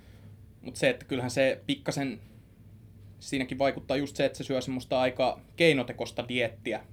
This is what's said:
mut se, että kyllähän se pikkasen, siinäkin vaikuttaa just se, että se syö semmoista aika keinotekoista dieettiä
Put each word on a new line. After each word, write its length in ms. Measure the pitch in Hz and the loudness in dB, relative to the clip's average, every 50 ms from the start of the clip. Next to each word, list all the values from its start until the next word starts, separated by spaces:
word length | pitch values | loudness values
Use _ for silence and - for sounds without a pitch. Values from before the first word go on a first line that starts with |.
| - - - - - - - - - - - - | -20 -20 -20 -20 -20 -20 -20 -20 -20 -20 -20 -18
mut 140 | - - - | -16 -12 -4
se, 140 | - 151 135 | 0 2 2
että 160 | 120 - - | 2 0 -4
kyllähän 260 | - 143 127 123 127 | -4 -4 -2 -2 0
se 300 | - 143 135 131 - - - | 2 2 4 4 2 0 -2
pikkasen, 520 | - 139 - - - - 139 139 135 113 - - - - - - - - - - - - - - - - - - - - - | -4 -4 -4 -4 -4 -4 -2 -2 -4 -6 -8 -12 -20 -20 -20 -20 -20 -20 -20 -20 -20 -20 -20 -20 -20 -20 -20 -20 -20 -20 -18
siinäkin 380 | - - 139 135 131 127 135 127 | -10 -4 -4 -2 -2 -2 0 2
vaikuttaa 380 | 139 139 131 - - - - | 2 2 2 0 -2 -2 0
just 180 | 143 143 135 - | 0 0 -2 0
se, 100 | - 143 | 0 0
että 120 | 131 - | 0 0
se 60 | - 131 | -2 -4
syö 180 | - 135 127 | -2 -2 -2
semmoista 400 | 123 135 131 127 120 - 135 127 | -2 -2 -4 -4 -4 0 2 2
aika 380 | 127 127 127 - 131 120 - - - - - | 2 2 2 2 2 2 0 -2 -10 -6 0
keinotekoista 720 | - 170 165 147 135 120 - 117 - 117 110 - - 113 | 4 6 6 6 4 2 -2 -4 -6 -6 -6 -6 -8 -6
dieettiä 540 | 120 123 127 117 110 101 101 - 120 107 107 - - | -2 0 0 0 0 -2 -6 -6 -4 -4 -4 -6 -12